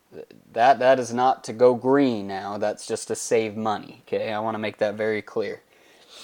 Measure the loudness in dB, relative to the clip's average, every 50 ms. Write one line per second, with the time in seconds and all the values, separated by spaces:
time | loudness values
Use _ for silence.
0 | _ _ -20 -20 -20 _ -20 _ _ _ 0 4 6 6 6 6 4 4 4 4
1 | 0 -4 -2 0 2 2 0 0 -6 -12 2 4 4 4 6 4 2 2 4 4
2 | 4 2 0 -2 -6 -8 -8 -8 -8 -8 -6 -4 -4 -4 -4 -6 -8 -8 -8 -8
3 | -6 -8 -8 -8 -2 0 0 0 0 -2 -6 -4 -4 -4 -4 -4 -8 -14 -20 -20
4 | _ -6 -4 -4 -4 -4 -4 -4 -4 -4 -4 -4 -6 -8 -4 _ -4 -4 -2 -2
5 | -2 -2 -2 -4 -6 -6 -6 -6 -6 -6 -8 -12 _ _ _ _ _ _ _ _
6 | -20 _ -20 -20